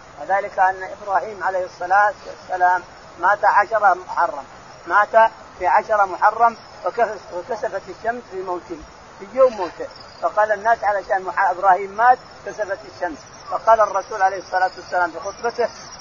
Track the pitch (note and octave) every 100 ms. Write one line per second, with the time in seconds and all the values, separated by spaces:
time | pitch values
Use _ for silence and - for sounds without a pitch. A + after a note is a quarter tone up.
0 | - - D3+ G3 G3+ - F#3 F#3+ F#3+ -
1 | G#3 F#3+ G#3+ G3+ F3 F#3+ F3+ - F3+ G3
2 | G#3 F#3+ - F#3 - F3+ F3+ F3+ E3+ -
3 | - - F3 - G3+ F3 G#3 A3 G3+ F3+
4 | F3+ E3 E3+ D3 C3 - - - - F#3
5 | G#3 A3 A3+ - - - F3+ F3+ G#3 G#3+
6 | G3 E3+ G3 G#3+ A#3 A3 - - F3+ F#3+
7 | G#3+ G#3 - F3 - A3+ A3 F#3 - F3+
8 | G#3+ B3 - F#3+ F#3+ F3 - D#3+ - -
9 | - - G3 A#3+ C4 G#3+ E3+ - - -
10 | - - F3 F#3 G#3+ G3+ G#3+ A#3 G#3 G3+
11 | F#3 G3 F#3+ F3 F#3+ F3+ F#3+ F#3 G3 G3+
12 | A#3+ B3+ - - G#3 G3 G3+ F#3+ G3 -
13 | F3+ D3 - - - F3+ - A3+ G#3 F#3+
14 | F#3 A3 F#3+ G3 F3 F#3 F#3 F#3 E3+ F3+
15 | F3 E3 G3+ F#3+ A#3 A#3+ A#3 - - -